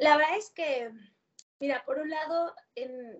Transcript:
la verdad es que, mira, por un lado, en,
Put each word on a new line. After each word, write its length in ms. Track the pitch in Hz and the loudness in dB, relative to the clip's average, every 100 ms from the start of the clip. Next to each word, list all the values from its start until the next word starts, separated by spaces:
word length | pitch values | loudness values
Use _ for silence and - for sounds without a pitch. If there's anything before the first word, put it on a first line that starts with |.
la 160 | 302 302 | 6 6
verdad 200 | 311 403 | 6 0
es 120 | - | -4
que, 400 | - 311 254 226 220 196 _ _ _ - - | -4 -2 -2 -4 -12 -20 _ _ _ -20 -6
mira, 240 | 277 262 | -4 -2
por 120 | - 269 | -2 -4
un 100 | 311 | -2
lado, 440 | 311 311 330 339 - _ | -4 -2 -2 -2 -6 _
en, 160 | 240 254 254 233 | -10 -10 -10 -14